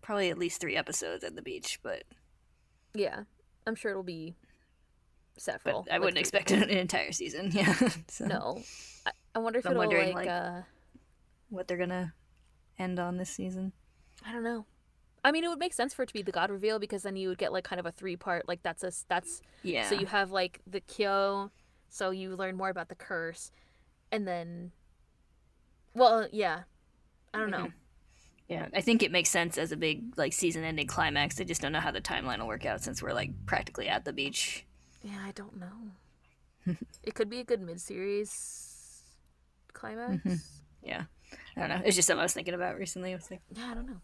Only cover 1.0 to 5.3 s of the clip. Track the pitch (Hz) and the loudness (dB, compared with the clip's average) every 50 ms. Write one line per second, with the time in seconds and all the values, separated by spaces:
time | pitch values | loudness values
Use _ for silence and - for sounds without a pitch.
1 | - 165 170 185 - - - 131 - - - - - - - - _ 113 92 - | -2 -2 -4 -4 -6 -8 -8 -8 -10 -8 -10 -8 -6 -6 -6 -6 _ -6 -6 -6
2 | - - - _ _ _ _ _ _ _ _ _ _ _ _ _ _ _ _ 214 | -8 -14 -20 _ _ _ _ _ _ _ _ _ _ _ _ _ _ _ _ 0
3 | 202 - - - 208 - _ _ _ _ _ _ _ - 226 220 - 220 196 190 | 0 0 0 -4 -10 -12 _ _ _ _ _ _ _ -4 -4 -2 -2 -2 -2 -2
4 | 190 180 170 165 160 165 170 - - _ _ _ _ _ _ _ _ _ _ _ | -4 -4 -6 -6 -8 -10 -12 -14 -20 _ _ _ _ _ _ _ _ _ _ _
5 | _ _ _ _ _ _ | _ _ _ _ _ _